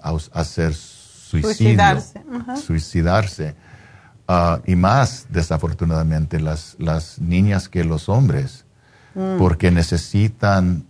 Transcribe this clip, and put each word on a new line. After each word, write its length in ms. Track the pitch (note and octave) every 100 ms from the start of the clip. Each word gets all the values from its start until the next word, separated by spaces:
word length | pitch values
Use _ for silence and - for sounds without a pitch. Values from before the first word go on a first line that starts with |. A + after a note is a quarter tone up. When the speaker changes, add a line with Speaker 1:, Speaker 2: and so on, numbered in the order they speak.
Speaker 1:
aus-, 300 | D2 D#2+ -
hacer 400 | E2+ D#2 - E2
suicidio. 800 | D2+ - - - - - D#2+ G#3+
Speaker 2:
Suicidarse, 720 | G#3+ A2 D3 G3+ - - - - A#3+
ajá. 160 | A#3+ C4
Speaker 1:
Suicidarse. 1000 | - E2 - F2 E2 F#2+ G#2 - D#2 D2 - - - - - - -
Ah, 340 | F2+ E2+ D#2+ -
y 80 |
más, 520 | F2+ F#2 C3 C3 - -
desafortunadamente, 1120 | F2 D#2+ D#2+ E2 E2 E2+ D#2+ D#2+ D#2 D2+ D#2+
las, 340 | D#2 D#2 - -
las 400 | D#2+ D#2+ D#2+ -
niñas 480 | E2+ F2 G2+ F#2+ -
que 160 | F2+
los 240 | E2 D#2 -
hombres, 560 | G#2+ C3 C#2 C2+ - _ _ _ _ _
Speaker 2:
Mm. 240 | F#3+ F#3+ F#3+
Speaker 1:
porque 320 | F2+ D#2+ F#2
necesitan 1160 | F2 E2 E2+ - G2+ G#2+ - G#2 G2 F2+ E2+ -